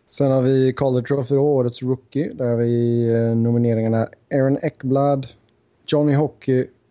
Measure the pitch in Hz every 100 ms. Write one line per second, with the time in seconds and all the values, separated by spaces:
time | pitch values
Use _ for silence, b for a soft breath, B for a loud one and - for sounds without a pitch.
0 | - - 139 131 131 135 131 127 139 127
1 | 120 139 123 139 147 139 120 120 127 127
2 | - 139 165 - 123 117 117 120 120 120
3 | 117 117 113 117 117 120 120 113 110 113
4 | 113 - - 143 135 143 156 - 131 135
5 | 143 139 127 - _ _ _ _ - 151
6 | 147 143 151 - - 127 - _ _